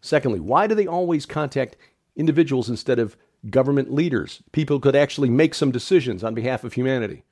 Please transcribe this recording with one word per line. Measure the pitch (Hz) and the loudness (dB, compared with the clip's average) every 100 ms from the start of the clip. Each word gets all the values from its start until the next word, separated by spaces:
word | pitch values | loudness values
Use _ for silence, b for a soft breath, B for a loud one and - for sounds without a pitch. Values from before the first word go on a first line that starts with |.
Secondly, | - 151 139 104 | 0 0 0 -4
why | 82 135 214 | 0 2 2
do | |
they | 214 190 | 2 0
always | 170 180 160 - | 0 0 -2 -2
contact | 151 147 139 127 _ b b _ - | -6 -4 -4 -6 _ b b _ -4
individuals | 160 151 156 135 117 | 0 2 2 2 -2
instead | 117 - 120 | -6 -2 0
of | 110 _ _ _ 110 | 0 _ _ _ -2
government | 127 131 143 131 | 0 2 0 0
leaders? | 143 175 123 - - _ | 0 0 0 -4 -12 _
People | - 151 143 | -4 0 2
could | 139 | 4
actually | 135 143 - 135 | 4 2 0 0
make | 123 160 | 4 2
some | - 143 | 2 -2
decisions | 120 - 180 127 95 | -2 2 2 2 -4
on | 113 | -6
behalf | 113 113 127 | -4 -4 -4
of | 120 | -6
humanity. | 120 127 131 107 73 _ | -4 -2 -2 -4 -8 _